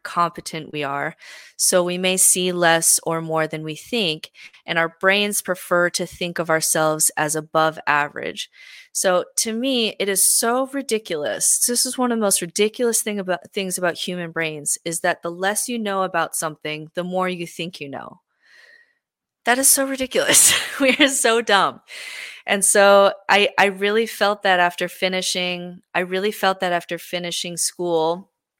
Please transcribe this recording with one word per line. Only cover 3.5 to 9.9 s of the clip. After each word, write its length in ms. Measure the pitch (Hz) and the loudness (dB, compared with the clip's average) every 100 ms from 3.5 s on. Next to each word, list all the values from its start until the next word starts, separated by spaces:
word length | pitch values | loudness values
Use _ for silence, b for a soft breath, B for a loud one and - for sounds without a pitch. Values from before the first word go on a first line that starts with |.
| 156 | -4
we 100 | 156 151 | -8 -10
think, 540 | - 240 185 156 - B B B - | -6 -2 -2 -4 -10 B B B -4
and 120 | 170 | -2
our 160 | 165 - | -2 0
brains 420 | 190 202 208 202 | 2 2 0 -2
prefer 480 | - 180 - 175 175 | -4 -6 -2 0 2
to 160 | - 175 | -2 -8
think 320 | - 175 175 | -6 -6 -4
of 120 | 170 | 0
ourselves 600 | 160 156 165 156 156 - - | 0 0 2 2 2 0 0
as 180 | 151 | -2
above 440 | 156 156 160 160 160 - | -2 -2 2 2 0 0
average. 640 | 147 147 - - 202 - B B B B | 0 0 -4 -8 -8 -12 B B B B
So 320 | - 190 180 - - | -2 0 2 0 -4
to 140 | 226 | -4
me, 440 | 220 262 254 214 | -2 -2 0 -2